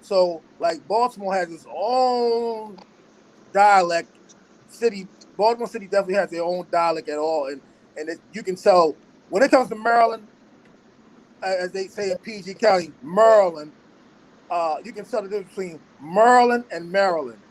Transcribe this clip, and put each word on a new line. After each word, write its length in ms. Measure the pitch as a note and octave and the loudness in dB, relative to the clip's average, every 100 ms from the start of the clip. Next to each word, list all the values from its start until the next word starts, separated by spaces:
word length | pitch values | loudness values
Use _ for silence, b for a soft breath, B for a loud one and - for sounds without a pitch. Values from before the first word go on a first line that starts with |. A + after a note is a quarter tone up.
So, 400 | - G3 F3+ E3 _ _ | -2 0 0 -2 _ _
like, 260 | A3 E3 C#3+ | -4 -4 -4
Baltimore 460 | G#3 B3 G3 G3 | -2 -2 -4 -6
has 160 | F#3+ F3 | -4 -6
its 140 | D#3+ A#2+ | -10 -16
own 1040 | C3+ G#3 B3+ B3+ B3 A#3+ A#3 A#3 A3 G#3+ F#3+ - _ _ _ _ _ _ | -8 -2 0 0 0 -2 -2 -4 -8 -12 -20 -20 _ _ _ _ _ _
dialect. 580 | G3 G#3 G3 F3 E3+ - _ _ _ _ _ _ | 2 6 6 4 -2 -6 _ _ _ _ _ _
City, 400 | - A#3 G3+ F#3+ _ _ - | -2 -2 -2 -16 _ _ -2
Baltimore 320 | G#3 A#3 A3+ | 0 0 -6
City 180 | A#3 G3 | -10 -4
definitely 300 | G3 F#3+ G3 | -4 0 -2
has 140 | E3+ | -2
their 140 | E3+ | -4
own 220 | E3+ F3+ F3 | -6 -6 -4
dialect 360 | E3+ E3+ D#3+ D#3 | -2 0 -2 -6
at 100 | D3 | -6
all, 300 | D#3 D#3+ C3+ | -4 -4 -6
and, 120 | C#3+ _ _ _ - | -10 _ _ _ -14
and 120 | D#3 | -12
it, 100 | E3+ _ | -12 _
you 100 | G#3 | -14
can 140 | F#3+ F3+ | -10 -2
tell 400 | G#3+ F#3 D#3+ - _ _ _ | 4 4 4 0 _ _ _
when 120 | F#3 | 0
it 80 | C4+ | 4
comes 180 | C#4 A3 | 4 2
to 60 | A3 | -4
Maryland, 500 | A3 A#3 A3+ A3+ G#3+ _ _ _ _ _ _ _ _ _ _ _ | 0 2 2 0 -14 _ _ _ _ _ _ _ _ _ _ _
a-, 200 | F#3+ F#3+ | -6 -4
as 100 | F3+ | -4
they 160 | F#3+ F#3+ | -8 -10
say 240 | - G3 | -6 -6
in 60 | F#3 | -6
P 240 | - G#3+ | -8 -14
G 120 | F#3 | -14
County, 380 | F#3+ A3 F#3 D#3+ - | 0 2 2 0 -14
Maryland, 720 | C3+ F#3+ A3 A3 F#3 E3 D3+ _ _ _ _ _ _ _ _ | -6 4 6 6 4 -2 -18 _ _ _ _ _ _ _ _
uh, 260 | F3 E3 D3+ | -6 -4 -6
you 80 | F3 | -10
can 120 | G#3+ | -18
tell 180 | G3+ A#3 | -8 -8
the 60 | G3 | -6
difference 220 | G3+ F#3 | -10 -10
between 300 | - F#3 D#3+ _ _ | -12 -12 -12 _ _
Maryland 640 | C#3+ F#3 A#3 B3 A#3+ A#3+ A#3+ | -6 4 6 6 4 2 -4
and 180 | E3+ E3+ | -12 -4
Maryland 500 | F#3+ G3 E3+ C3 A2 G2 | 0 0 0 -6 -14 _